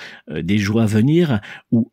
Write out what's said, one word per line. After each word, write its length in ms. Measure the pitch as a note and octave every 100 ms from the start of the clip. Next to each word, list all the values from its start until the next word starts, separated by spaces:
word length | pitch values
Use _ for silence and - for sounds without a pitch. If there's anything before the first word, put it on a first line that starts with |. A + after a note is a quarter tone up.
| - - -
euh, 100 | D#2
des 160 | E2+ G#2
jours 240 | G2+ A2
à 60 | A2
venir 560 | G#2+ B2 E3 E3+ G#2+ - - -
ou 220 | A#2 -